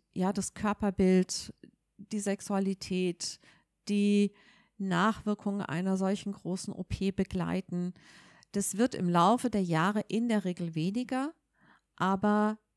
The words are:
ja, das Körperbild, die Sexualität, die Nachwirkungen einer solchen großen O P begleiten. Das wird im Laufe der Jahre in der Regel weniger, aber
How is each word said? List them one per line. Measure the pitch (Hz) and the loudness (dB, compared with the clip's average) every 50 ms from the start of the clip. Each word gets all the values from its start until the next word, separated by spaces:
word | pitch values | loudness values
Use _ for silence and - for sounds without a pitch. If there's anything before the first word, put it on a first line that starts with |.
| _ _ - | _ _ -4
ja, | 180 180 190 | -2 0 0
das | 208 208 190 - - | 0 -2 -4 -6 -6
Körperbild, | - 208 214 208 - - 202 185 - 190 185 185 185 180 - - - - - - _ - - _ _ _ _ _ | -4 -2 -2 -2 0 -2 -2 2 4 4 6 6 6 4 2 -2 -8 -8 -12 -16 _ -20 -20 _ _ _ _ _
die | - 196 - - 208 | -20 -12 -8 -6 -4
Sexualität, | 202 202 196 - - - 202 196 196 196 190 - - - 185 185 185 180 175 - - - - - _ - _ _ _ _ _ _ - - | -2 -2 -4 -4 -4 -4 -2 0 0 0 -2 -4 -6 -4 -2 -2 0 -2 -2 -4 -8 -10 -10 -12 _ -20 _ _ _ _ _ _ -6 -2
die | 208 202 202 202 202 202 202 196 _ _ _ _ _ _ _ _ _ - | 0 2 4 4 4 4 4 2 _ _ _ _ _ _ _ _ _ -8
Nachwirkungen | 196 190 180 170 190 220 220 - - 214 208 202 - 208 196 202 | -4 -2 0 2 2 2 0 -2 -2 -4 -4 -2 -2 -4 -4 -4
einer | - - 135 165 185 190 190 | -4 -4 -4 -2 0 0 0
solchen | 185 190 190 202 202 - 208 | 2 2 0 0 -2 -4 -8
großen | 196 - - 165 185 185 - - | -10 -8 -6 -6 -6 -6 -6 -8
O | - - | -8 -8
P | 185 - - - 190 196 | -8 -8 -6 -4 -2 -2
begleiten. | 190 - 190 - - 185 170 170 170 185 - - 175 175 180 180 175 - - - - - - - - - - _ | -2 -2 -4 -2 -2 -4 -2 -2 -2 -4 -4 -4 -6 -4 -4 -4 -6 -10 -20 -20 -20 -20 -20 -20 -20 -20 -14 _
Das | - 202 196 - - | -4 -4 -4 -2 0
wird | 190 240 262 - | 0 0 0 0
im | - 180 175 | 0 0 2
Laufe | 175 170 175 190 233 247 - 247 | 4 6 6 6 4 4 0 0
der | 214 208 | 0 0
Jahre | 190 175 165 160 165 190 202 214 202 - | 0 2 2 2 2 2 0 0 -2 -2
in | - 220 233 240 | -2 -2 0 0
der | 220 208 180 | 0 0 0
Regel | 185 180 - 180 165 160 | -2 -4 -4 -4 -4 -2
weniger, | 165 156 185 202 240 254 185 262 254 269 302 330 _ _ _ _ _ _ _ - _ _ _ _ | -2 -2 -2 -2 -2 -4 -4 -4 -4 -4 -4 -8 _ _ _ _ _ _ _ -20 _ _ _ _
aber | - 170 190 196 190 208 208 208 214 208 214 214 - _ _ _ | -2 0 0 2 2 4 4 4 4 4 2 0 -4 _ _ _